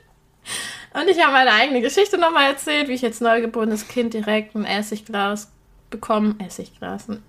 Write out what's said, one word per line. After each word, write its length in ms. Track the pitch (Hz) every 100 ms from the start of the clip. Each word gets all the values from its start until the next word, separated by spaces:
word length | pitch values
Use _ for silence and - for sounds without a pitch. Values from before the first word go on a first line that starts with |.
| _ _ _ _ - - - - -
Und 140 | - 339
ich 120 | 339
habe 100 | 311
meine 200 | 269 254
eigene 300 | 214 269 254
Geschichte 340 | 262 381 403 370
nochmal 300 | 330 320 277
erzählt, 380 | 277 - 294 294
wie 40 |
ich 100 | 254
als 160 | 247 220
neugeborenes 680 | 233 226 226 226 220 214 -
Kind 280 | 254 233
direkt 400 | 226 214 214 214 214
ein 80 |
Essigglas 880 | 202 196 208 214 - 202 202 208 - _ _ _ _
bekommen, 500 | 214 - 214 214 208
Essigglas, 680 | 180 - 190 _ 180 202 208
ein 140 | 208